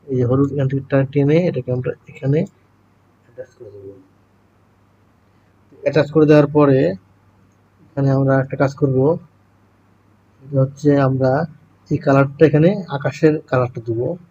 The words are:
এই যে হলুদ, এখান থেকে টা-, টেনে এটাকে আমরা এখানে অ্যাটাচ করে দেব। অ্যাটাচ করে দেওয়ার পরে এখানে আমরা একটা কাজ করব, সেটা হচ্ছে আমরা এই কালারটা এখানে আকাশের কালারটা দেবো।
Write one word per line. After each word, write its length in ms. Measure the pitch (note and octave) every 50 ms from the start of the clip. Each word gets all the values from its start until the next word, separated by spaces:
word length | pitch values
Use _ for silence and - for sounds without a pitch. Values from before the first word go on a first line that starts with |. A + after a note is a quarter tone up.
| _
এই 100 | - C3+
যে 80 | B2+ B2+
হলুদ, 220 | A#2 B2+ C3+ C#3+ C#3
এখান 140 | C3+ C#3+ C3+ C3+
থেকে 140 | C#3+ C3+ - -
টা-, 200 | C#3+ C#3 C3+ C3
টেনে 280 | - C#3+ C#3 C#3+ D3+ E3 F3+
এটাকে 240 | E3+ - C3 B2+ -
আমরা 180 | B2+ B2+ C3 - - _ _ -
এখানে 300 | - - - C3+ C#3+ D#3+ F#3+ G3 _ _ _ _ _ _ _ _ _ _ _ _ _ _
অ্যাটাচ 300 | _ _ A#2+ B2 B2 _ _
করে 160 | _ B2 G#2
দেব। 140 | G2 G2+ G2 G2 G2 F#2+ F#2 _ _ _ _ _ _ _ _ _ _ _ _ _ _ _ _ _ _ _ _ _ _ _ _ _ _ _ _ _ _ _ _ _ _ -
অ্যাটাচ 260 | - C#3+ C#3 D#3 C#3+ C#3+
করে 160 | - D#3+ D3+
দেওয়ার 220 | D3 D#3 D3 D3 C#3 D3
পরে 220 | D3 D3 C#3 C3+ C3 D3 F3 F#3+ - _ _ _ _ _ _ _ _ _ _ _ _ _ _ _ _
এখানে 260 | _ _ _ C#3 C#3 C3+
আমরা 240 | C3+ C3+ C#3 C3+ C3+ C3+ C3
একটা 120 | C3+ -
কাজ 160 | C#3 C#3+ C3+ C#3
করব, 240 | - D3+ C3+ C3 C3 C3 D3 E3+ F3 - _ _ _ _ _ _ _ _ _ _ _ _ _ _ _ _ _ _ _ _ _
সেটা 240 | _ _ C3 C3+ C#3+ C3+
হচ্ছে 300 | C3+ C3+ - - D3 D3 C#3+ C#3+
আমরা 300 | C#3 C3 C3 C3 C3 C3 C3 D3 E3+ - - _ _ _ _ _ _ -
এই 80 | D#3+ C#3+
কালারটা 440 | - C#3+ C#3 C#3 C#3 C#3 - - E3
এখানে 240 | C#3+ D3 D3 D#3 F3+ G#3 G#3 F3 - C#3+
আকাশের 380 | C#3 C#3+ C#3 - - E3 D#3 D3+ D#3 - -
কালারটা 300 | C3 B2+ B2 B2 - A#2+ A2+
দেবো। 220 | A#2 A2+ A2+ B2 D3+ F3 F3+ - _